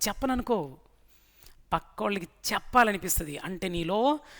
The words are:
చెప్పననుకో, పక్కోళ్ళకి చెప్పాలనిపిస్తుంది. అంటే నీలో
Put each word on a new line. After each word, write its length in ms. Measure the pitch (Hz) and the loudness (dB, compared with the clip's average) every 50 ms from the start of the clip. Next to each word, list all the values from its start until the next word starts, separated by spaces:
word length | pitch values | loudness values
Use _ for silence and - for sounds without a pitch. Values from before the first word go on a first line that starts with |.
| - | -4
చెప్పననుకో, 680 | 214 196 - 269 262 254 247 226 - 233 190 147 135 135 - _ - - _ - _ _ _ _ _ _ _ - - - - - _ 170 | -4 -2 -2 -2 0 0 0 0 0 0 0 0 -4 -10 -18 _ -20 -20 _ -20 _ _ _ _ _ _ _ -20 -20 -20 -20 -6 _ -4
పక్కోళ్ళకి 540 | 165 - - - - 214 208 202 190 170 - _ _ - - 214 | -4 -4 -8 -8 -4 -2 -2 -2 -2 -4 -8 _ _ -4 -4 -4
చెప్పాలనిపిస్తుంది. 840 | - - - - 254 233 214 202 185 185 175 - - 165 147 143 | -4 -4 4 6 6 6 6 4 0 -2 -2 -2 -2 -2 -4 -8
అంటే 300 | - - 185 190 170 190 | -8 -8 -8 -6 -4 -4
నీలో 520 | 185 175 170 165 165 196 214 247 285 302 294 - - - | -4 -2 -2 -2 0 0 2 4 4 2 0 -4 -12 -20